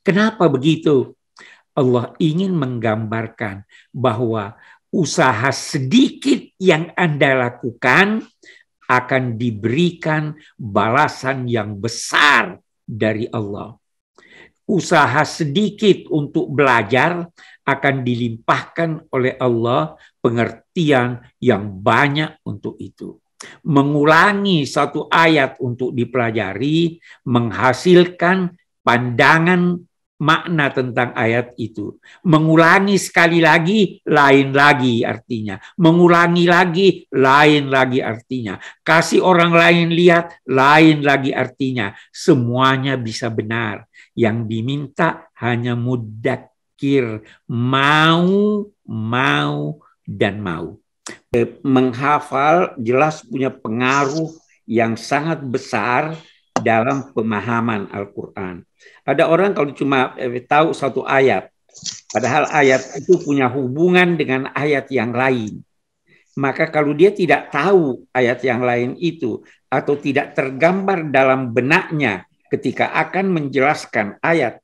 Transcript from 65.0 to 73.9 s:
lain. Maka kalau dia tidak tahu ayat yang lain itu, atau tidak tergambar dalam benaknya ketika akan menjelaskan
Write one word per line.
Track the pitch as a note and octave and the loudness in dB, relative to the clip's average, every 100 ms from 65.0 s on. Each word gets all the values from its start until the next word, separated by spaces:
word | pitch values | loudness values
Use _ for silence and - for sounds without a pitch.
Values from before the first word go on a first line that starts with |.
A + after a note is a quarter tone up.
| A2+ | -2
lain. | A#2+ C3 B2+ G#2+ - - _ _ _ _ _ _ | -2 0 0 -4 -12 -20 _ _ _ _ _ _
Maka | - C#3 B2+ D#3 | -6 -4 -2 -2
kalau | D3+ D3 C#3+ | -2 -2 2
dia | F#3+ | 2
tidak | G#3 E3+ C#3 - | 2 0 0 0
tahu | D3 E3 G3 D3+ A#2+ - | -2 2 2 2 -4 -6
ayat | C3 A#2+ C3 | 0 0 0
yang | C3 A#2 | -2 -2
lain | B2 A#2+ B2 - | 0 0 -2 -4
itu, | E3 E3 A#2+ - - _ - | -6 -4 -6 -8 -12 _ -6
atau | C3 D3+ | -6 -2
tidak | D3 D3 C#3 - | -4 -2 -2 -4
tergambar | - C3+ C3 D#3+ F#3+ G3 F#3+ D#3+ | -4 -6 0 0 0 -2 -4 -2
dalam | C3+ C3+ C3+ B2+ | 2 2 2 -2
benaknya | A#2 B2 E3+ F#3+ D#3 C3 F#2 - _ - | -2 2 0 0 -4 -2 -4 -10 _ -8
ketika | C3+ C#3 C#3 A#2+ - | -6 -4 -2 -2 -2
akan | D#3+ F3 G3 | -4 -4 -2
menjelaskan | F3 C#3+ C3 C3+ A#2+ - | -2 -2 -2 0 -2 -4